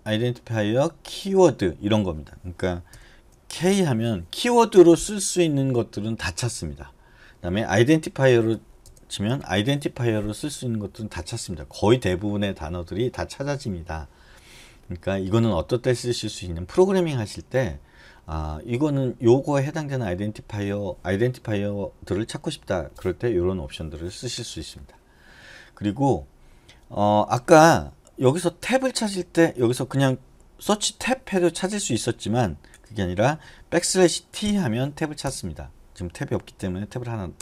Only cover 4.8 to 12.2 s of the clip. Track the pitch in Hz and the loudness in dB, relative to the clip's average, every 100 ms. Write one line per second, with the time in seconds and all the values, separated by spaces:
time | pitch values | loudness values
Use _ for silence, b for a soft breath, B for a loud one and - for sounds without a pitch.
4.8 | 170 165 - 208 - 180 165 143 135 120 | 10 8 2 -4 -2 0 2 2 2 0
5.8 | 104 - 107 113 - 87 120 - 80 69 | -2 -4 -6 -4 -6 -4 -6 -6 -8 -10
6.8 | 71 - b b b b 87 98 113 98 | -16 -20 b b b b -4 -2 0 2
7.8 | 120 156 - - 131 120 110 113 - - | 4 2 0 2 6 6 4 -2 -6 -20
8.8 | - - - - 101 139 - 92 110 143 | -20 -20 -14 -6 -4 -4 -2 -2 0 -2
9.8 | 143 - 120 107 104 104 151 - 127 110 | -4 -4 -2 -2 -4 -6 -8 -8 -6 -6
10.8 | 98 - 107 - - 120 - 85 69 - | -6 -10 -10 -10 -10 -10 -8 -10 -12 -2
11.8 | 101 123 117 110 | 2 4 2 -2